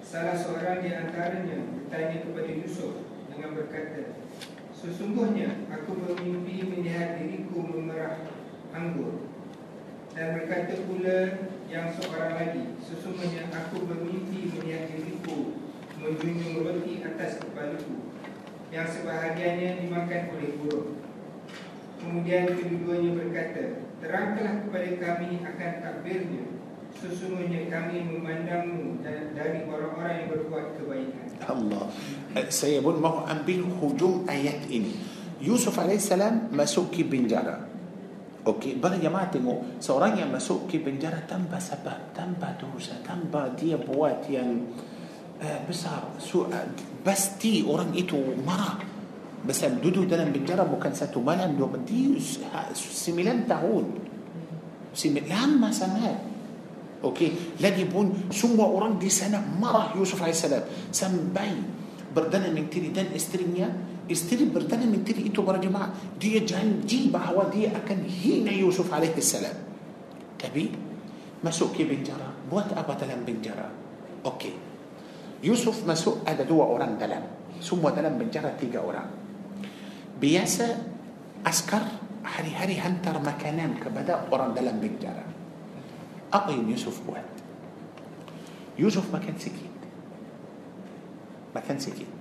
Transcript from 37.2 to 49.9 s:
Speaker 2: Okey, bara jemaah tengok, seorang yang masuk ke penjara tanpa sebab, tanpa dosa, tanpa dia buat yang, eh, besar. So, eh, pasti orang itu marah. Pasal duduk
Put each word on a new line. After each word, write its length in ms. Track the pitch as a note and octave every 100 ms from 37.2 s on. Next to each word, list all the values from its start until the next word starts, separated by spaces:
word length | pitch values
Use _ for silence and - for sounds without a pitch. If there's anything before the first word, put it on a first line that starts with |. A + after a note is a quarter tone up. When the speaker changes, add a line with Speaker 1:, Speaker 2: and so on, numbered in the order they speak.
| A#2 A2 E2 - - - - - - - - - -
Speaker 2:
Okey, 320 | G#2+ B2+ C3
bara 240 | E3+ F#3
jemaah 320 | D#3 F#3 F#3
tengok, 480 | C3+ B2 - - -
seorang 400 | - C#3 G3 G#3
yang 80 | D3+
masuk 400 | B2+ - C#3+ -
ke 80 | D#3
penjara 480 | C#3 C3+ D#3+ E3 -
tanpa 320 | F#3 F3 F3+
sebab, 560 | - C#3+ C#3+ - -
tanpa 400 | - F3+ E3+ C#3+ -
dosa, 320 | C3+ B2+ - -
tanpa 480 | - F3 D#3+ D3 C3+ B2
dia 160 | D#3
buat 480 | D3+ B2 C3+ D3+ B2 -
yang, 320 | C3+ B2 A#2 - - - - - - - -
eh, 180 | D#3 C#3+ -
besar. 400 | F3 F3+ D3+ - -
So, 240 | - F3 -
eh, 160 | - - - - -
pasti 640 | - G3 - - A3+ G3 -
orang 320 | D#3 F3 F3
itu 160 | F3+ D3 C3 B2+ C3+
marah. 480 | F#3 G3 - - - - - - - B2
Pasal 320 | C3+ D3 B2
duduk 320 | D#3